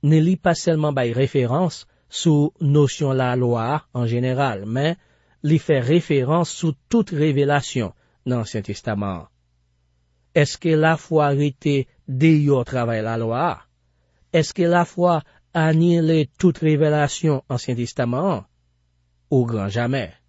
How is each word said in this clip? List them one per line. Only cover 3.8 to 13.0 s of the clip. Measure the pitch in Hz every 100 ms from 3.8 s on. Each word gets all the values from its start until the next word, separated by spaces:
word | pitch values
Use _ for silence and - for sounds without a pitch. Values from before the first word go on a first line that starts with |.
| - 123
an | 120
jeneral, | 120 127 127 139 104 104
men | 117 147 170 _ _ _ _
li | 147 156
fè | - 143
referans | 120 165 - 143 127 160 165 -
sou | 165 143 _
tout | 233 202
revelasyon | 156 156 139 143 143 - 131 101 - _ _ -
nan | 123
Ansyen | 107 113 98
Testaman. | 98 - 104 101 90 - _ _ _ _ _ _ _ _ _ _ -
Èske | 147 - 165 156
lafwa | 160 160 - 156 147
rete | 139 143 135 147 139 127 _ -
deyò | 131 160 156 143 139 120
travay | 127 117 113